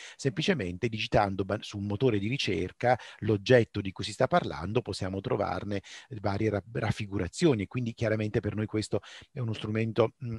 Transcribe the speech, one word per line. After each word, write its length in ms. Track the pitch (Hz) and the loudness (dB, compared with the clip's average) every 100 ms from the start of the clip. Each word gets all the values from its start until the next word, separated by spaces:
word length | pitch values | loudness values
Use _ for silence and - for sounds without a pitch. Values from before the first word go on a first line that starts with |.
| - - | -18 -4
semplicemente 720 | 139 - 156 170 92 90 120 | -4 0 0 0 0 -2 -4
digitando 580 | 110 107 123 101 98 95 | -4 0 2 2 0 -2
ba-, 120 | 104 | -4
su 160 | - 104 | -4 -6
un 80 | 101 | -4
motore 340 | 101 131 107 | 0 2 2
di 80 | 101 | 0
ricerca 680 | 139 - 90 92 - 120 123 - - | -2 -2 0 -2 0 2 2 0 -6
l'oggetto 600 | 110 107 98 123 110 107 | 0 2 8 8 8 0
di 100 | 95 | -6
cui 120 | - | -6
si 100 | 98 | -8
sta 140 | - 131 | -2 2
parlando, 540 | 175 104 76 85 117 | 2 0 -6 -2 -2
possiamo 380 | 110 95 95 98 | -2 -4 -4 -4
trovarne 600 | 110 120 92 90 98 101 - - - 110 | -2 -2 -2 -4 -4 -6 -6 -18 -14 -6
varie 280 | 101 98 110 | -4 0 0
ra-, 140 | 101 - | 0 -4
raffigurazioni 920 | 117 113 - 101 98 87 - 170 117 | -4 -4 -4 -4 -4 -4 2 4 4
e 40 | 95 | 0
quindi 260 | 127 117 | -4 -4
chiaramente 460 | 113 113 110 107 110 | -2 0 0 0 0
per 160 | 104 101 | 0 -2
noi 120 | 107 | -2
questo 340 | 107 107 101 - - - | -2 -2 -4 -6 -20 -14
è 80 | - | -8
uno 140 | 113 | -6
strumento, 600 | 107 107 110 113 107 113 - | -4 -4 0 0 2 2 2
mm, 120 | 120 | -8